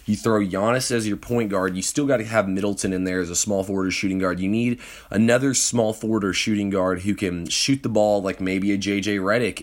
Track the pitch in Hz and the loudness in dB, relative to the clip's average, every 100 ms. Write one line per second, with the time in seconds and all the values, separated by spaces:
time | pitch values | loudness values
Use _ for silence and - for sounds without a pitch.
0 | - 104 117 110 101 95 107 127 123 120 | -4 -2 2 2 2 0 0 0 0 -2
1 | 107 101 - 120 107 95 92 92 - - | -2 -4 -2 -2 0 0 0 -2 -2 -2
2 | 143 127 110 113 95 95 101 98 101 92 | 0 0 2 0 2 0 0 -2 -2 -2
3 | 92 92 85 87 107 98 95 98 95 87 | 0 -2 -2 -2 0 0 0 0 0 0
4 | 98 95 92 87 95 110 120 120 - - | -2 0 0 0 0 0 0 -2 -8 -20
5 | - 101 113 123 139 127 - 120 110 110 | -4 2 4 4 2 0 0 2 0 0
6 | 110 110 98 90 - 104 101 98 92 90 | 0 0 0 0 0 0 0 0 0 0
7 | 98 98 95 87 85 - - 135 120 107 | -2 -2 -2 -4 -4 -2 0 0 0 2
8 | 104 104 95 90 92 95 98 101 98 101 | 4 4 0 -2 -2 0 0 0 0 -2
9 | 101 101 95 113 110 85 | 0 0 0 0 0 -4